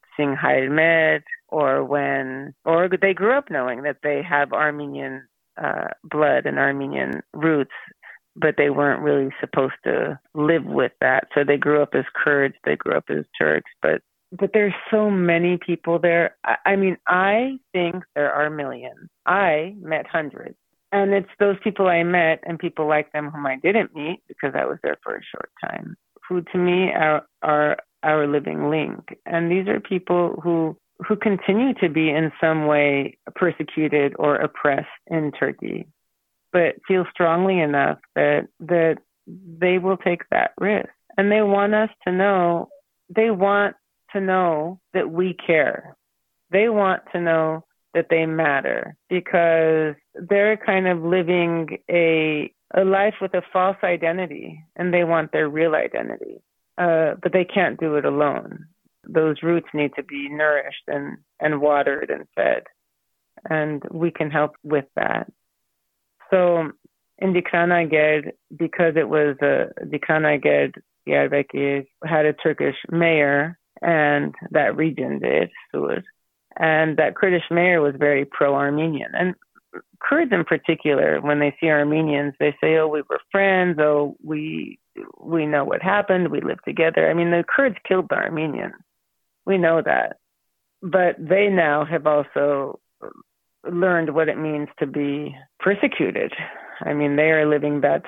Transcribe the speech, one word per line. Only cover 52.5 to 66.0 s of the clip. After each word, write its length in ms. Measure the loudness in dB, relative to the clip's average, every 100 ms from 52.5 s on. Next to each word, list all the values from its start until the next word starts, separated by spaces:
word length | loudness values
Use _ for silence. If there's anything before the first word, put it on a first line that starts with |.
| _ _
a 100 | 0
life 300 | 2 4 2 -2
with 140 | -4
a 80 | -6 -2
false 240 | 0 0 0
identity, 800 | -2 0 -2 -2 -6 -8 -14 -16 -16 -6
and 180 | 0
they 100 | 2
want 280 | 2 0 0
their 160 | -2 -2
real 260 | 0 0
identity. 640 | 0 -2 -4 -6 -8 -12 -16 _ _ _ -4
Uh, 360 | 0 2 0 -2
but 100 | 0
they 120 | 0
can't 340 | 0 0 0 0
do 180 | -2 0
it 80 | 0
alone. 600 | 0 0 -2 -8 -16 -18 _ _ _ -4
Those 360 | 0 0 0
roots 240 | 0 0 -2
need 180 | -2 -2 -4
to 60 |
be 260 | -10 -10 -8
nourished 540 | -2 0 0 -2 -10 -8
and, 320 | -8 -8 -14 _ -4
and 220 | -2 0
watered 480 | 2 2 2 -2 -4
and 180 | -6 -6
fed. 280 | -2 0 0 -4 _ _ _ _ _ _ -16 -6
And 320 | -4 -2 -6 -8
we 200 | -4 -4
can 200 | -2 -2
help 220 | 0 -2 -4
with 240 | -4 -2 -2 -6
that. 340 | -4 -4 -8 -16 _ _ _ _ _ _